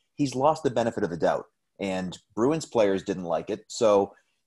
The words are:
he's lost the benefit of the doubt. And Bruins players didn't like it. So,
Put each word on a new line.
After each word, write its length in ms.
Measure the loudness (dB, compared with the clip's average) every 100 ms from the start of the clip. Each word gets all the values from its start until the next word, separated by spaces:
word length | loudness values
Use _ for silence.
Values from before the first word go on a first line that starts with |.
| _ -4
he's 200 | -2 2
lost 280 | 0 2
the 60 | -2
benefit 340 | 0 -2 -2
of 60 | -4
the 80 | 0
doubt. 280 | 0 0 -6 _ _ -8
And 380 | -4 -4 -6 -10 _ -2
Bruins 300 | 0 0 -2
players 380 | 2 2 2
didn't 200 | -2 -6
like 260 | -2 -4 -4
it. 140 | -8 -8
So, 460 | 0 4 4 2 -6 _ _